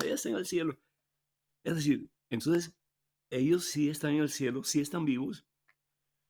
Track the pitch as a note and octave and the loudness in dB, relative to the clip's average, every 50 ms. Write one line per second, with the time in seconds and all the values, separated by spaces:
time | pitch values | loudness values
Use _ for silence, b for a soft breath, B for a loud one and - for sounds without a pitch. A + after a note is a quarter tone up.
0 | D#3 - - - - A3+ A3 G3 F3+ - F3+ E3+ E3 D#3 C3+ - _ _ _ _ | -2 -2 -2 -2 -2 -4 -4 -4 -4 -2 -2 -2 -2 -2 -4 -6 _ _ _ _
1 | _ _ _ _ _ _ _ _ _ _ _ _ _ - E3+ D#3+ D3 D3 C3 - | _ _ _ _ _ _ _ _ _ _ _ _ _ -4 -4 0 2 2 2 2
2 | - - _ _ _ _ A#2 A2+ - D3+ E3+ E3+ E3+ - - _ _ _ _ _ | -2 -10 _ _ _ _ -4 -2 2 2 2 2 0 -4 -12 _ _ _ _ _
3 | _ _ _ _ _ _ B2+ B2+ C3 D#3 F3 F3+ F3 - - D3+ D3+ C#3+ D#3 D3+ | _ _ _ _ _ _ -2 2 4 4 4 2 2 -2 0 0 2 0 0 0
4 | - D3 D3 D3+ D3+ C#3+ - - C3+ B2 B2 C3+ - - - D3+ C#3+ - - F3 | 0 2 2 2 2 0 0 -2 -2 -2 -2 -2 -4 0 0 0 0 0 -2 0
5 | D#3 C#3+ B2+ B2 C#3 - G3 - _ _ _ _ _ _ _ _ _ _ _ _ | 0 0 0 0 -2 -4 -6 -10 _ _ _ _ _ _ _ _ _ _ _ _
6 | _ _ _ _ _ | _ _ _ _ _